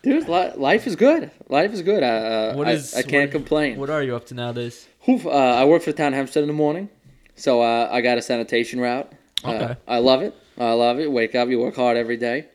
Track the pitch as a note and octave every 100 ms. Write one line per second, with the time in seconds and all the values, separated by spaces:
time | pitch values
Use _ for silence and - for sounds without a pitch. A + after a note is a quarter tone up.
0 | C4 D4+ D#4 F3 F3+ - C#3 G#3+ - E3
1 | B3 D#4+ - _ - C#3 G3+ G#3+ E3+ G#3
2 | B2+ A2+ A2 A2+ A2 C#3 D3 D3+ C3 -
3 | C3 C#3+ C#3+ D3+ - D3+ D3 A2+ C#3 D3+
4 | C3+ A#2+ - B2 A#2+ A#2+ A#2+ - - _
5 | - B3+ D#3 C#3 B2+ A#2+ C3+ E3+ E3+ D3
6 | D3 C3+ C3 D#3 D3 D3+ D3 E3 G3+ _
7 | _ _ _ - - A#2+ A#2 A#2 A#2 B2
8 | A#2+ A#2+ - A#2+ A2+ A#2+ A#2 B2 B2 B2
9 | - - _ - B2+ A2 A2+ B2 - A#2+
10 | B2+ C3 G3 - _ - A#2+ A#2 A#2+ B2
11 | D#3 B2+ A2+ B2+ A#2+ B2 B2 C3 B2 A#2
12 | A#2 A#2+ A#2+ C3 -